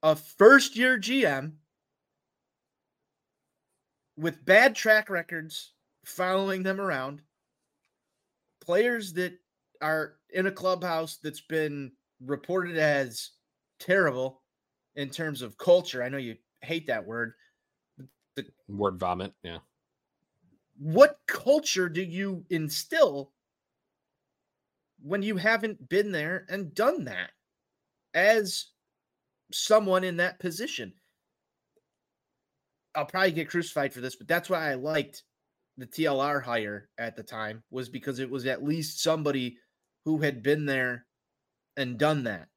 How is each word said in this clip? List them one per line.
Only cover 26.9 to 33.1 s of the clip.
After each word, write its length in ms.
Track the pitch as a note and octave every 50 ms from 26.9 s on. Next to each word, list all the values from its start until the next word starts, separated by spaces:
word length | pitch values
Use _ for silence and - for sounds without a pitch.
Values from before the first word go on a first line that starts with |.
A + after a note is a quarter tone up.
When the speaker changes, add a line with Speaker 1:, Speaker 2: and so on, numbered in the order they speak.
| E4+ E4+ F#3
Speaker 1:
that 260 | B2 G2+ F2+ F2+ - _ _ _ _ _ _ _ _ _ _ _ _ _ _ _ _ _
as 520 | D#3+ F#3 G#3 A3+ A3+ G#3+ F3+ - - - - _ _ _ _ _ _ _ _ _ _ _ _ _ _ _ _
someone 520 | - - - - G#3+ A3 G#3+ F#3+ F#3 F#3 F#3
in 140 | F#3 F3 E3+
that 220 | F3 F3+ F3+ _
position? 540 | - F#3 D#3+ E3+ A3+ D4 - - A#2 F#2+ - _ _ _ _ _ _ _ _ _ _ _ _ _ _ _ _ _ _ _ _ _ _ _ _ _ _ _ _ _ _ _ _ _ _ _ _ _ _ _ _
I'll 120 | D3+ D3
probably 240 | C#3+